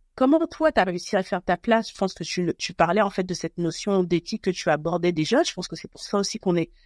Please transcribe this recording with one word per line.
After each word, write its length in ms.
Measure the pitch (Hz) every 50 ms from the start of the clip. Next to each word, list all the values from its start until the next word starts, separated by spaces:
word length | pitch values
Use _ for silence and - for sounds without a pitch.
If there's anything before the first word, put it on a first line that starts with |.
| _ _ _
comment 300 | - 262 269 302 320 339
toi, 240 | 339 - - 320 311
t'as 120 | - 226 185
réussi 320 | 185 175 180 - - -
à 80 | 190 190
faire 200 | - 202 180 -
ta 140 | - 175
place ? 340 | 175 - 226 220 226 220 -
Je 60 | -
pense 160 | - 196 190 -
que 100 | - 165
tu, 300 | - - 180 175 165 -
tu 160 | - - - 175
parlais, 280 | - 170 160 180 214
en 80 | 202 196
fait, 140 | - - 185
de 100 | 185 175
cette 240 | - - 160 -
notion 460 | - 170 160 156 - - 208 196 190 180
d'éthique 400 | 165 175 165 - - 220 214 -
que 80 | 190
tu 180 | 175 - - 180
abordais 420 | 147 151 151 165 170 170 170 180
déjà. 320 | 175 156 156 - 226 294 349
Je 100 | - -
pense 140 | 185 180
que 80 | - 165
c'est 120 | - -
pour 140 | - - -
ça 160 | - - -
aussi 220 | 202 196 - - -
qu'on 160 | - 190 175
est, 160 | 170 160 - - _ _